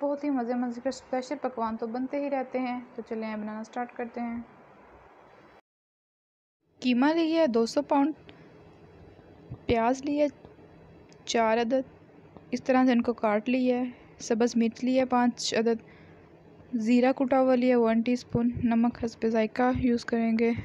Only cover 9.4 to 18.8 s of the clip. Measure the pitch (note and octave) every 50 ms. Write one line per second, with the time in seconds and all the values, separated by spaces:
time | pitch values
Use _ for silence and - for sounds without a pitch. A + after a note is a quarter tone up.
9.4 | - - - - - - A#3+ A3+ A3+ A#3 C4 C4 C4+ D4 C#4+ D4 D4 C#4+ - -
10.4 | - - - - - - - - - - - - - - - - - - - A#3
11.4 | A3+ A3 A3+ A#3 A#3+ A3+ C4+ C4 C4 - - - - - - - - - - -
12.4 | - - - B3 - - B3+ B3+ B3+ C4 A#3+ A#3 A#3+ - A3+ - - G#3+ G#3 G#3+
13.4 | G#3+ B3 B3 C4 B3+ B3+ B3 B3 B3+ B3 B3 - - - - - - - A#3+ G#3+
14.4 | A#3+ A#3+ - A#3 A3+ A3+ - - B3 B3 B3+ C4 C4 B3+ B3+ B3 B3 A#3+ A#3 -
15.4 | - - - A3+ A3+ A#3 A3+ A3+ - - - - - - - - - - - -
16.4 | - - - - - - B3 A#3 G#3+ A3 B3 B3 B3 B3+ C4 - C#4 B3 C#4 C4
17.4 | C4 C4 C4 B3 B3 B3+ B3 A#3+ A#3 A3+ A3+ A3+ A3+ A#3+ B3 B3 - - - A#3+
18.4 | A#3 B3 A#3+ - B3 A3+ A#3 A#3